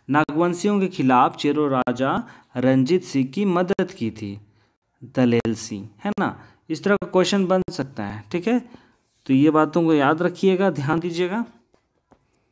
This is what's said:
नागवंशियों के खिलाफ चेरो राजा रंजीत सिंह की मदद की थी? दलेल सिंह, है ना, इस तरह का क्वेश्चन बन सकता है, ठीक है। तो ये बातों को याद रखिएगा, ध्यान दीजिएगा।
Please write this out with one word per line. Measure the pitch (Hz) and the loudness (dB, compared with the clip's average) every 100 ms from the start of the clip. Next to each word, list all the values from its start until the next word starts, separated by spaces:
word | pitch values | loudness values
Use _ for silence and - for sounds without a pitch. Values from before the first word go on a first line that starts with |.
| - | -2
नागवंशियों | 143 156 147 175 175 208 208 | 0 2 0 0 0 0 0
के | 190 | 0
खिलाफ | - 131 127 139 - | 0 2 4 4 2
चेरो | 147 147 147 | -2 0 0
राजा | 131 123 120 131 185 240 - _ 123 | 0 -2 -2 -2 -4 -6 -16 _ -2
रंजीत | 127 131 131 185 | 2 2 2 0
सिंह | 185 135 131 | 0 -2 -2
की | 160 202 | -2 0
मदद | 175 180 196 185 | 0 0 -2 -4
की | - 113 | -6 -8
थी? | - 101 101 - _ _ _ _ _ 120 - | -8 -10 -12 -16 _ _ _ _ _ -8 0
दलेल | 123 117 113 113 | 2 2 0 -4
सिंह, | - 104 107 - | -6 -10 -12 -10
है | 202 208 | -8 -4
ना, | 160 - - _ - | -4 -6 -16 _ -10
इस | 156 | -4
तरह | 196 202 | 0 0
का | 175 | 2
क्वेश्चन | 185 180 202 185 | 2 2 2 2
बन | 185 185 | 0 0
सकता | - 139 135 104 | -6 -8 -8 -8
है, | 107 - | -10 -8
ठीक | 175 175 | -6 -2
है। | 240 240 - _ _ _ _ - | -2 -2 -14 _ _ _ _ 0
तो | |
ये | 135 151 | 4 4
बातों | 151 151 170 | 4 2 2
को | 165 | 2
याद | 156 139 160 | 4 2 2
रखिएगा, | 175 175 190 180 196 | -2 0 0 2 0
ध्यान | 147 139 165 | 0 -2 -2
दीजिएगा। | 175 165 180 208 240 _ _ _ _ _ _ _ _ _ _ | -2 -4 -4 -4 -8 _ _ _ _ _ _ _ _ _ _